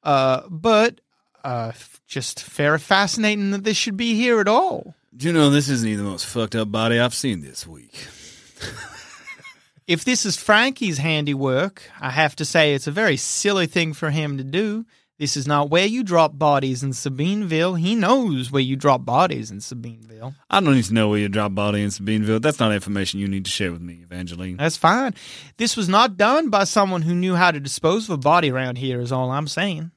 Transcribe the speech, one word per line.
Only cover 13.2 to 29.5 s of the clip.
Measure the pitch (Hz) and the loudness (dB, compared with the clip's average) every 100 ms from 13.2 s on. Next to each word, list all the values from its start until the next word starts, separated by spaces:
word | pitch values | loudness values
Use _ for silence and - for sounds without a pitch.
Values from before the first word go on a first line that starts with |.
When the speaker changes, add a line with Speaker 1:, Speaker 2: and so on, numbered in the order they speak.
| - - 202 196 165 | -2 -2 0 0 0
Speaker 1:
thing | 180 160 | 0 -2
for | 147 156 | -2 -2
him | 151 151 139 | -2 -2 -6
to | |
do. | 135 160 214 214 226 _ _ _ | -4 -2 -2 -4 -10 _ _ _
This | 143 147 | -4 -4
is | 135 | 0
not | 147 147 | 0 2
where | 165 202 | 2 2
you | 240 | 0
drop | 208 170 156 147 | 2 4 2 2
bodies | 151 143 135 123 | 2 2 0 -4
in | 139 | -4
Sabineville. | 123 143 131 165 208 190 160 175 180 | -4 -6 -2 -2 -2 -2 0 0 0
He | 175 | 0
knows | 233 190 269 233 135 123 | 2 4 2 2 -2 0
where | 139 | 0
you | 131 135 | 0 2
drop | 147 131 127 | 2 2 2
bodies | 127 180 135 107 | 2 2 0 -8
in | 101 | -12
Sabineville. | - 123 117 113 113 110 120 139 _ | -12 -12 -14 -16 -20 -16 -14 -16 _
Speaker 2:
I | 196 | 2
don't | 170 | 6
need | 135 95 | 4 4
to | 113 | 2
know | 107 | 4
where | 104 | 2
you | 104 | 0
drop | 104 104 | 0 -2
body | 98 104 104 | 0 0 0
in | 104 | -2
Sabineville. | - 98 107 107 113 | -4 -2 0 2 2
That's | 147 147 | 2 2
not | 113 | 2
information | 104 98 101 95 98 | 0 -2 -4 -4 -4
you | 98 | -4
need | 98 92 | -4 -4
to | |
share | - 95 | -4 -4
with | 85 | -4
me, | 87 85 | -12 -16
Evangeline. | 87 90 90 87 92 90 | -16 -12 -10 -10 -10 -4
Speaker 1:
That's | 156 - | -4 2
fine. | 165 220 262 - - - - _ | 2 4 0 -6 -14 -20 -20 _
This | 220 - | -4 -2
was | 180 | 2
not | 196 247 180 | 4 2 4
done | 208 294 311 | 2 4 2
by | 202 | 0
someone | 196 214 196 180 | 2 2 2 0
who | 160 | 0
knew | 175 185 180 | 0 0 4
how | 180 | 2
to | 151 | 2
dispose | 139 - 160 202 214 | -6 0 0 0 -2
of | 156 | 0
a | |
body | 135 175 151 | 4 4 4
around | 127 127 123 | -2 -4 -4
here | 135 123 | -4 -4
is | 120 | -2
all | 127 127 | -2 -2
I'm | 139 | -4
saying. | 151 | -4